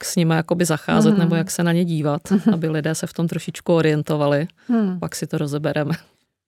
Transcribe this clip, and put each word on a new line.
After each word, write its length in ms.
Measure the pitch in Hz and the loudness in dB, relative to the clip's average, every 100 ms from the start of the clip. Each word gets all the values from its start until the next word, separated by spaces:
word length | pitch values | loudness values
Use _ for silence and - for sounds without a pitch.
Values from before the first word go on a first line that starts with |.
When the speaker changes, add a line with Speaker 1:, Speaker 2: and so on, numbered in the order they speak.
Speaker 1:
s 120 | - 185 | -4 0
nimi 180 | 165 | 2
jakoby 320 | 165 165 175 170 | 2 0 0 0
zacházet, 460 | 151 - 165 214 | -2 2 4 4
Speaker 2:
Mhm. 80 | 202 | 4
Speaker 1:
nebo 160 | 170 165 | 2 2
jak 160 | - | -2
se 120 | - | -2
na 80 | 170 | 0
ně 140 | 170 180 | 2 0
dívat, 360 | 160 151 156 - | 0 -2 -2 0
Speaker 2:
Mhm. 220 | 196 233 | 0 2
Speaker 1:
aby 160 | 175 160 | 0 0
lidé 260 | 156 151 160 | -2 -2 -4
se 120 | 170 | -6
v 60 | |
tom 140 | - 165 | -4 -4
trošičku 460 | 160 - - - | -4 -8 -8 0
orientovali. 760 | 165 160 151 143 151 143 143 170 _ - | 2 4 2 0 0 2 0 -2 _ -2
Speaker 2:
Hmm. 320 | 233 202 180 | 0 0 -4
Speaker 1:
Pak 160 | 160 - | -8 -8
si 120 | 156 | -6
to 100 | 160 | -4
rozebereme. 560 | 147 147 151 151 147 165 - _ _ _ | -4 -4 -2 -2 -2 -4 -10 _ _ _